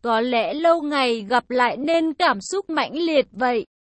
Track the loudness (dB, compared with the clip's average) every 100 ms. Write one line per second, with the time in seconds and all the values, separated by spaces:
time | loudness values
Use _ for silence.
0 | -2 0 0 0 -2 0 2 2 0 0
1 | 0 -2 0 -2 0 0 0 0 0 0
2 | 0 0 0 0 -4 -6 -4 -4 -4 -2
3 | 2 2 0 -2 -2 -2 -4 _ _